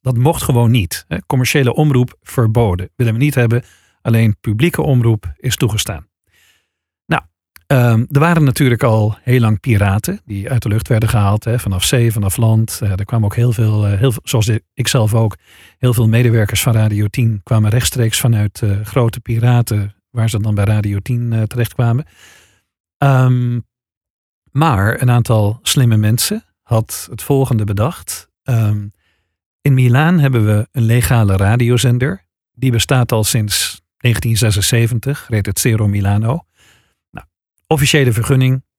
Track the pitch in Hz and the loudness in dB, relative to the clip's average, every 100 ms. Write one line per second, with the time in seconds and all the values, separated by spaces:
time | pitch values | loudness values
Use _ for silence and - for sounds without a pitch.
0 | - 120 131 165 - 123 117 120 87 - | -4 0 0 0 0 2 2 2 -2 -8
1 | - 85 - 131 123 151 131 - 151 131 | -10 -10 -4 -2 0 0 0 2 2 2
2 | 123 - - - 113 110 113 90 92 _ | 0 -6 -10 -2 0 2 0 0 -6 _
3 | 120 110 143 139 117 120 - _ _ _ | -4 0 0 0 0 0 -4 _ _ _
4 | - 113 113 101 - 104 165 - 156 131 | -2 2 2 0 -4 0 0 0 0 2
5 | 117 110 - - 139 - 127 104 - 80 | 2 0 -4 -8 -8 -2 -2 -2 -6 -8
6 | - _ _ _ _ _ _ _ _ _ | -14 _ _ _ _ _ _ _ _ _
7 | _ 151 - _ _ - _ 135 120 113 | _ -6 -6 _ _ -20 _ 2 2 2
8 | 120 139 160 170 147 117 139 120 131 110 | 0 0 2 2 2 2 0 2 2 2
9 | 107 107 - 123 117 107 - 107 101 98 | 0 -2 0 2 2 0 0 0 2 0
10 | - 196 - 101 98 123 110 104 - 113 | -2 -8 -8 -10 -4 -4 -2 -4 0 -2
11 | 113 110 98 104 - 120 110 92 - 131 | 0 0 2 0 -2 -4 -2 -4 0 0
12 | 117 113 98 - 113 110 113 - 104 92 | 0 0 -4 0 2 2 0 -4 -4 -4
13 | 101 117 104 101 120 113 110 107 104 98 | -4 -2 -2 0 -2 0 0 0 0 0
14 | 135 107 - 120 110 104 _ _ 131 - | 0 -2 -4 -2 0 -2 _ _ -2 0
15 | 110 113 113 - _ - - _ 123 120 | 0 0 0 -4 _ -20 -20 _ 0 2
16 | 113 113 123 113 104 107 - 110 107 104 | 2 2 2 2 0 -2 0 2 0 0
17 | 104 - 117 107 - 113 107 117 - - | -2 0 -2 -2 -2 0 2 0 -2 -2
18 | 113 - 127 110 104 - 107 98 107 - | -2 0 0 0 -2 -2 -4 -4 -2 0
19 | 117 - - 113 117 120 120 104 101 - | 0 -2 -6 -2 2 2 0 -2 -4 -10
20 | _ 123 113 107 107 104 101 107 104 101 | _ -4 -2 -2 -2 -2 0 0 -2 -4
21 | - 120 120 113 110 123 120 - 120 117 | -4 -4 -2 -2 -4 -4 -6 -2 0 0
22 | 156 _ - - _ _ _ _ _ _ | -4 _ -20 -20 _ _ _ _ _ _
23 | 139 131 127 123 123 120 - _ _ _ | 2 4 2 2 -2 -4 -8 _ _ _
24 | _ _ _ _ _ 135 160 107 101 - | _ _ _ _ _ 0 2 2 0 0
25 | 127 120 113 110 104 113 - - 127 110 | 0 0 2 0 0 -2 -4 0 2 2
26 | 107 113 - 214 - _ _ 113 110 - | 2 0 -2 -6 -10 _ _ -2 -2 -10
27 | - 117 - 139 135 113 104 101 120 175 | -14 -16 -2 0 2 0 -2 -2 -2 -4
28 | - - - _ - 120 107 104 101 _ | -14 -16 -16 _ -4 0 0 -2 -6 _
29 | _ _ _ _ _ _ - 131 123 123 | _ _ _ _ _ _ 0 2 4 4
30 | 156 180 143 123 107 104 113 - 113 120 | 4 2 2 2 2 2 -2 -2 0 2
31 | 110 120 104 95 98 117 120 120 131 123 | 2 2 2 2 2 2 2 2 2 0
32 | 131 190 _ _ _ _ 131 117 - 135 | -2 -6 _ _ _ _ -2 0 0 0
33 | 120 113 104 - 104 - - - _ _ | 2 0 0 -2 -2 -4 -6 -10 _ _
34 | 123 110 - 110 117 98 98 120 117 117 | -2 0 0 0 0 0 0 0 0 -2
35 | 135 147 - 113 98 92 - 110 107 101 | -4 -8 -4 -4 -4 -2 -2 0 0 0
36 | 98 101 110 156 - _ _ _ _ _ | 0 0 -2 -4 -8 _ _ _ _ _
37 | _ - - _ _ _ _ 156 139 151 | _ -20 -20 _ _ _ _ 0 2 2
38 | 127 113 110 135 131 131 - | 2 0 0 2 2 0 -6